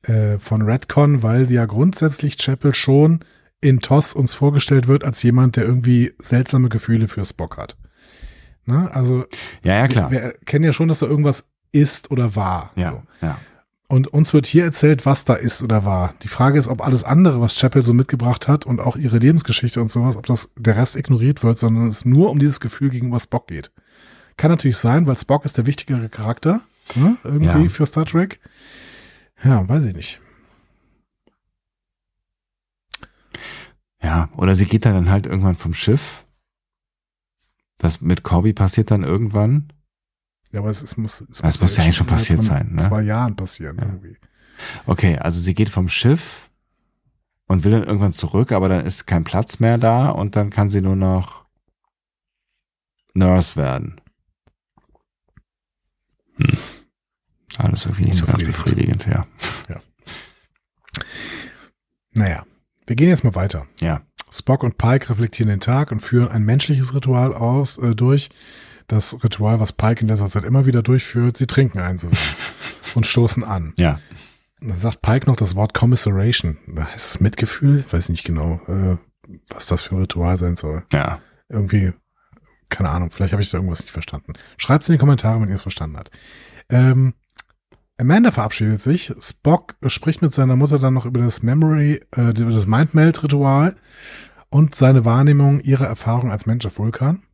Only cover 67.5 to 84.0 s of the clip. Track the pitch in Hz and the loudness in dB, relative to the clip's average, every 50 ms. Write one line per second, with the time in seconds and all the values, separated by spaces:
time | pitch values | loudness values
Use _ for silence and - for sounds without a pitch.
67.5 | 123 139 139 131 - - 127 120 113 107 123 127 139 143 - - _ _ - - | 0 0 -2 -2 -6 -4 -2 -2 0 2 2 2 2 2 0 -4 _ _ -20 -20
68.5 | - - - - - - _ - 113 107 - - - 120 - 110 - 104 104 107 | -20 -20 -20 -20 -20 -20 _ -2 -2 -2 -2 -2 -10 -4 -4 -4 -2 0 0 0
69.5 | 113 113 107 101 - - - 110 117 - 110 110 110 101 101 98 - 104 85 85 | 2 0 0 -4 -2 -2 0 0 0 0 0 0 0 0 -2 -2 -2 -4 -2 0
70.5 | 123 135 135 135 120 120 110 - 127 131 - - - 120 120 123 117 - 131 120 | 2 2 4 4 2 2 2 2 0 0 0 -2 -2 0 0 0 0 -2 -6 -2
71.5 | - 139 135 117 - 98 90 90 92 90 85 85 85 - - - - - - - | 2 0 0 0 0 -4 -4 -4 -4 -6 -2 -2 -2 -2 -2 -4 -6 -8 -12 -14
72.5 | - - - - - - - - - 120 110 - - 123 120 113 - 127 113 110 | -14 -14 -16 -16 -16 -16 -18 -4 -2 -2 -2 0 2 2 2 2 0 -4 -4 -4
73.5 | 101 92 82 78 - - 87 80 73 76 - _ - - - - _ _ _ _ | -6 -6 -6 -8 -2 0 0 0 0 -2 -8 _ -20 -20 -20 -20 _ _ _ _
74.5 | _ _ - 113 95 87 98 113 - - - 110 117 135 - 143 127 - 110 90 | _ _ -10 -8 -6 -4 -4 -4 -4 -2 0 0 0 2 2 0 0 0 0 -2
75.5 | 90 95 107 110 - - - 120 127 117 - 107 98 95 98 113 120 - - 85 | 0 -2 -2 -2 0 0 2 2 2 2 0 -2 0 0 0 0 0 -2 -2 -4
76.5 | 76 - _ - - 80 78 - - - - - - - 92 104 - - 117 107 | -8 -8 _ -12 -8 -8 -8 -8 -8 -12 -12 -12 -2 0 0 0 0 -2 -4 -4
77.5 | - - 147 139 143 143 131 - - 85 87 - 85 82 - - 82 78 76 82 | -4 0 2 2 2 2 0 -2 -4 -4 -2 -4 -6 -6 -4 -6 -4 -4 -2 -4
78.5 | 82 85 - - 95 98 95 92 90 85 _ _ _ _ _ - 90 - _ _ | -4 -6 -6 -6 -4 -2 -2 -2 -2 -4 _ _ _ _ _ -20 -20 -20 _ _
79.5 | - - - - 87 85 - - 95 92 92 - - 87 85 87 92 90 87 87 | -18 -14 -6 -4 -4 -4 -4 -6 -4 -4 -4 -4 -2 -2 -2 0 0 0 -2 -4
80.5 | 87 - - 76 78 85 - _ - 71 69 - 80 - _ _ _ _ _ _ | -4 -4 -6 -8 -8 -8 -4 _ 0 0 0 -2 -6 -8 _ _ _ _ _ _
81.5 | - 110 101 95 - 104 95 90 87 _ _ _ _ _ _ _ _ _ _ _ | -4 -4 -2 0 2 2 2 0 -2 _ _ _ _ _ _ _ _ _ _ _
82.5 | _ _ _ _ - - 98 82 73 87 90 82 - - 98 90 92 101 101 - | _ _ _ _ -6 -4 -4 -2 -2 -4 -4 -6 -4 -4 -2 -2 0 -2 -2 -2
83.5 | - 87 95 92 82 - - - - 80 | -4 -4 -4 -4 -4 -6 -10 -12 -12 -12